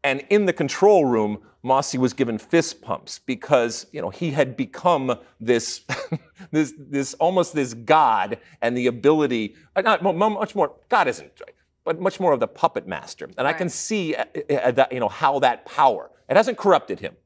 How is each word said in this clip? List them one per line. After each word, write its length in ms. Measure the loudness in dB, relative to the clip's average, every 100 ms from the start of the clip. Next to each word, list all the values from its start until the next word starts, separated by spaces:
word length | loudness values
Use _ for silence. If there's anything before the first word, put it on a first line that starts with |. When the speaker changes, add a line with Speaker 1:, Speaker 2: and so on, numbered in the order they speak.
Speaker 1:
and 180 | -2 -4 0
in 160 | 2 2
the 60 |
control 520 | 0 -4 4 6 6
room, 360 | 4 2 0 -4 _ _
Mossy 340 | 0 0 0 0
was 140 | 0
given 260 | 0 -4 -4
fist 420 | 0 0 0 -10
pumps 380 | -10 -10 -10 -14
because, 680 | -10 -10 2 2 2 -4 -12
you 100 | -10
know, 100 | -10
he 200 | -6 -4
had 240 | 0 0 -2
become 640 | -8 -2 0 0 0 -6 -8 _
this, 400 | 0 0 0 -10 -10 -10 -6 -8
<laughs> 320 | _ _ -4
this, 200 | -2 -2 -6
this, 360 | -8 -6 -6
almost 400 | -2 0 2 0
this 200 | -2 -4
god, 640 | -6 2 4 6 2 -2 -6 _ _
and 140 | -4 0
the 100 | -2
ability, 680 | 2 2 4 2 -2 -4 -10 _
uh, 60 | -2
not 220 | 0 0
mu-, 100 | 0
mu-, 180 | 0 0
much 240 | 0 -6
more, 200 | -2 -2 -4 _
God 200 | 0 0
isn't 240 | -2 -14 _
right, 140 | -20 _ _ _
but 160 | -6 -4
much 200 | -4 -2
more 120 | 0
of 60 | 0
the 80 | -2
puppet 400 | -2 -2 -2 -8
master. 380 | -12 -12 -16 -14 -4
And 120 | -4
I 20 |
Speaker 2:
Right. 80 | -2
Speaker 1:
can 100 | -6
see, 460 | -6 -6 -4 -4
uh, 100 | -6 -6 -8 -4
uh, 200 | -2 0
that, 200 | 2 0
you 80 | 0
know, 80 | -4
how 320 | 0 0 2
that 240 | 0 0
power, 460 | -8 2 2 2 -8 _ 0
it 80 | 2
hasn't 220 | 2 0
corrupted 420 | 2 2 0 -10
him 160 | -10 _